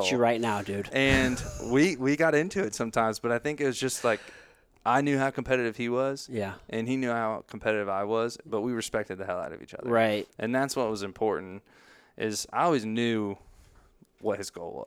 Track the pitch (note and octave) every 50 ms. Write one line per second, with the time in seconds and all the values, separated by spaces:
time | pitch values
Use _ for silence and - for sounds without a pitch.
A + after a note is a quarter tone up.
0 | G2 F#2 B2+ B2 A#2+ A#2 A#2+ A2+ A#2 A2+ G#2 G2+ G2 G2+ G2 G2+ G2+ - - C3
1 | C3+ C3+ C3+ C3 C3 B2+ B2+ A#2+ - - - - - A2+ A#2+ C#3 D#3 F#3+ E3 B2
2 | C3 C3+ D3 D3 E3 D#3+ D3 D3 D#3+ F#3+ - G3 F#3+ G#2 - - A#2+ A2+ - A#2
3 | A2+ A2 G#2+ - - A#2 A#2+ A#2 - D3 D3+ C#3+ D3 C3+ A#2+ - C3 C3 - -
4 | - A#2+ A2 G2+ - - - - - - - _ _ _ _ _ - A2+ A#2+ C3+
5 | C#3+ C#3+ C#3+ C3+ C3+ C3+ C3+ C#3 A#2+ C3 C3 B2+ A#2+ A2+ G#2+ - A#2+ A#2+ A#2+ B2+
6 | C3+ C3+ C#3 C3+ - - B2+ A2 G2+ G2 G2 - - - - A2+ A2+ A#2+ C3 C3+
7 | C3 A#2+ A#2 A#2 A2+ A2 A2 - - - - G#2+ - A2+ A2 G#2 G#2 G2+ G2 G2
8 | G2+ G#2 A2+ A2+ A2+ A#2+ A#2 - - - A2+ G#2+ G#2 B2+ B2 A2+ G#2+ - - A2
9 | G#2 - F#2+ F#2 F#2+ F#2+ F2+ F2+ E2+ - D#2+ - - - - - - B2 A#2 A2+
10 | A2+ A2 G#2 G#2 - - _ - G#2+ A2+ B2 C3 C#3 C3+ - C3+ B2 A2 A2 G2+
11 | G2+ G2 F2+ - A2 G#2+ F#2+ D2+ F#2+ F#2 F#2 G2+ - _ _ - - - - -
12 | - _ _ - A2 A2 G#2 - - - - B2 D3+ F3 D#3+ B2+ G#2+ A2 A2 A#2
13 | A#2+ A#2 A2+ A2 G#2 G2+ G2 - - - - - - - - - - _ _ _
14 | - _ _ _ - G#2+ G2+ G2 G2 - - F2 E2+ E2+ - C2+ -